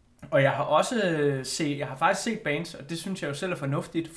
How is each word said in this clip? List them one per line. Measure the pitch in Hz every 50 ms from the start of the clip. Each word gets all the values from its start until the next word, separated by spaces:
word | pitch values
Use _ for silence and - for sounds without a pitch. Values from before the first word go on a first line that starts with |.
| _ _ _ _ - -
og | - 143 139
jeg | 135
har | 135 135 143
også, | - 147 160 190 - 254 226 202
øh, | 180 165 151 147 143 139 135 127
set, | 127 - - 165 147 147 143
jeg | 143
har | 123 131
faktisk | 139 160 180 196 196 -
set | 233 220 -
bands, | - 151 147 151 170 - -
og | - 139 143
det | 170 165
synes | - 190 190 185 -
jeg | 143
jo | 139
selv | 139 190 185 175
er |
fornuftigt, | - 143 135 139 165 180 - - 165 160 165 -